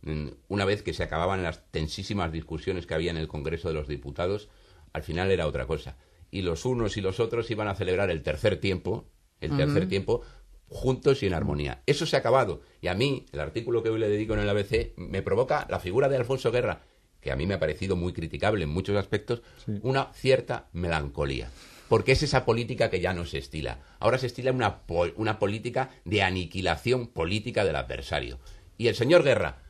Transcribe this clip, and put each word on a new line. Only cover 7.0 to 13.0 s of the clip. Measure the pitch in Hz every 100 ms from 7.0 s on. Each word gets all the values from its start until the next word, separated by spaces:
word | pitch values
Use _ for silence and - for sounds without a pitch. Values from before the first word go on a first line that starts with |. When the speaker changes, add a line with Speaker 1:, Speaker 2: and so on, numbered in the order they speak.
Speaker 1:
los | 95 95
otros | 113 117 113
iban | 107 104
a |
celebrar | 92 90 92 98
el | 82
tercer | 71 76 107 92
tiempo, | 98 90 90 110 - _ _ _
el | 90 139
tercer | 143 143
Speaker 2:
Ujú. | 92
Speaker 1:
tiempo, | 98 90 117 - - - - -
juntos | - 131 127 - 104
y | 98
en |
armonía. | 85 71 73 71 62 -
Eso | 139 160
se | 139
ha |
acabado. | 120 131 113 82 - _
Y | 85
a |
mí, | 92